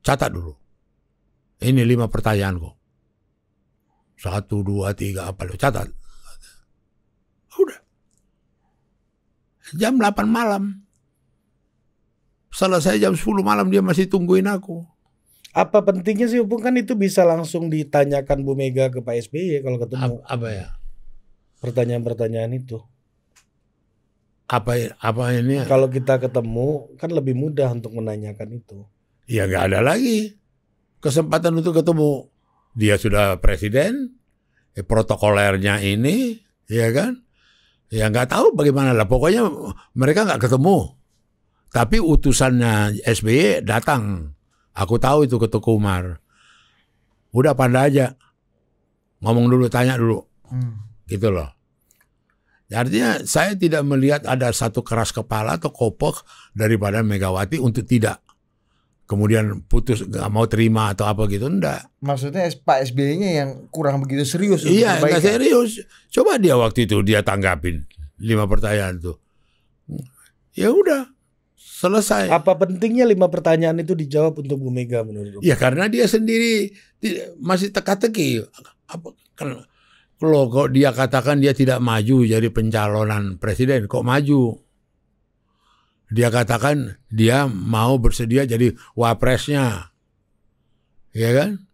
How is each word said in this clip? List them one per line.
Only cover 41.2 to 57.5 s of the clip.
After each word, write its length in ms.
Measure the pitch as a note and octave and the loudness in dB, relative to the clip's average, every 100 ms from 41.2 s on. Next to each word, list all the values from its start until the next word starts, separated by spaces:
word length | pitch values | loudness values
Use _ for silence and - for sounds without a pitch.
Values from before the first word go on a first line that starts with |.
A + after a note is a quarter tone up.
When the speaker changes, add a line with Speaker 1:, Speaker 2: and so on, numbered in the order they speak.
| _ _ _ _ _ | _ _ _ _ _
Speaker 1:
Tapi 240 | A#2+ A#2 G#3+ | -2 2 2
utusannya 1040 | E3+ C#3 C#3 B2+ C3 B2 A#2 G#2+ G#2 G#2+ | 4 4 4 2 2 4 2 2 0 -2
S 240 | - A2 G#2+ | -2 0 2
B 80 | |
Y 320 | B2 G3+ F3+ F#2+ | 2 2 0 -2
datang. 720 | A2+ - B2+ G#2 F#2 D2+ - _ _ _ - | -2 0 -2 -2 -6 -10 -16 _ _ _ -6
Aku 180 | F#2 A#2 | -2 0
tahu 300 | B2+ D3 C#3+ | 2 4 2
itu 100 | A#2+ | 2
Ketua 260 | A2 A2+ A#2 | 0 0 0
Umar. 540 | A2 G2+ F#2 F2+ E2+ _ _ _ _ _ _ _ _ _ _ _ | 0 0 -2 -6 -12 _ _ _ _ _ _ _ _ _ _ _
Udah, 240 | A2 D3 | 0 2
pandai 360 | C3 B2+ B2+ C#3+ | 2 2 4 4
aja. 240 | C#3 B2+ - _ _ _ _ _ _ _ _ _ _ | 2 0 -4 _ _ _ _ _ _ _ _ _ _
Ngomong 300 | G2+ A#2+ A#2+ | 0 2 4
dulu, 160 | B2+ B2 | 4 2
tanya 300 | B2 B2+ B2+ | 2 0 2
dulu. 240 | A2+ A2 - _ _ | 0 -2 -6 _ _
Speaker 3:
Hmm. 400 | B2+ B2 G#2+ G#2+ - | -8 -8 -10 -18 -20
Speaker 1:
Gitu 240 | - G#2 G#2+ | -10 -4 -2
loh. 220 | F2+ C#2+ _ _ _ _ _ _ _ _ _ _ _ _ | -2 -6 _ _ _ _ _ _ _ _ _ _ _ _
Artinya 560 | G#2+ B2 G#3 B3 G#3+ | -4 -2 0 0 -2
saya 320 | - D#3 F3+ G3+ | -2 0 0 0
tidak 260 | E3+ D#3 | 0 0
melihat 400 | C#3+ C#3 C3+ C#3+ | 0 2 2 0
ada 280 | A#2 C3 B2 | -2 -2 -2
satu 280 | A2 A#2 A2+ | -2 -2 -4
keras 280 | - A2+ G#2+ | -4 -2 -2
kepala 460 | - A2 G#2+ A2 D#3+ | -6 -6 -4 -4 -4
atau 160 | D3+ | -6
kopok 500 | - A2+ - D3 - _ - - | -2 -4 -2 -4 -4 _ -20 -16
daripada 480 | G2+ A2 A2+ G2+ G#2 | -2 0 0 0 -2
Megawati 560 | G#2+ G2+ F#2+ F#2 G2 | 0 0 -2 -2 -4